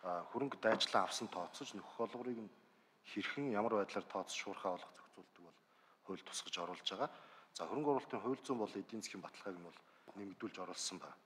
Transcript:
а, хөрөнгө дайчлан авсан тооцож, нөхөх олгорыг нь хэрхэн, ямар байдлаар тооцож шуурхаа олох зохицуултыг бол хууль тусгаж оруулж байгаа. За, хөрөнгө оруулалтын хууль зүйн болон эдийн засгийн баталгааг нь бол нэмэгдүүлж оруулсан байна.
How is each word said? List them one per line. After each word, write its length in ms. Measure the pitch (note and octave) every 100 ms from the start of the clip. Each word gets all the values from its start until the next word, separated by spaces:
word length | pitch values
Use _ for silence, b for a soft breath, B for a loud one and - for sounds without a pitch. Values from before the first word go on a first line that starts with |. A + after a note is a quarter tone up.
а, 200 | F#2 F2 E2+
хөрөнгө 260 | A#2+ C#3 -
дайчлан 420 | A2 G#2+ - A2+
авсан 240 | F#2 - A2
тооцож, 460 | F2+ F2 - C#3
нөхөх 260 | G2+ - - A2+
олгорыг 320 | B2 A#2+ A#2
нь 160 | G#2 - B B B B -
хэрхэн, 420 | - - - C#3+
ямар 220 | G#2 A2+ A2
байдлаар 240 | F#2+ G#2 -
тооцож 320 | G2 F#2+ -
шуурхаа 400 | - G2 G2 F2+
олох 140 | -
зохицуултыг 500 | - - - F2+ -
бол 160 | F2 - B B B B -
хууль 180 | F#2
тусгаж 320 | - - - -
оруулж 260 | F2 F2+ -
байгаа. 160 | F#2+ D3 B B B B
За, 120 | - E2
хөрөнгө 240 | A#2 D3 C3+
оруулалтын 240 | - A#2+
хууль 220 | A2 C3+ -
зүйн 140 | B2
болон 180 | G#2 G2+
эдийн 220 | F#2 A2+
засгийн 240 | - G2+ D#2
баталгааг 320 | - G2+ F2+
нь 80 | F2
бол 140 | - B B - G2
нэмэгдүүлж 400 | G2+ F#2 G#2+ -
оруулсан 360 | F#2 F2+ - F#2
байна. 160 | - -